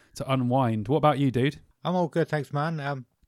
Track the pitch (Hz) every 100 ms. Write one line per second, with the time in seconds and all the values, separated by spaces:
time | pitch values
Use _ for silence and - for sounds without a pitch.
0 | _ - - 131 123 131 123 113 104 147
1 | 151 135 139 117 139 151 - _ 156 180
2 | 175 170 156 151 131 143 156 160 139 139
3 | 120 _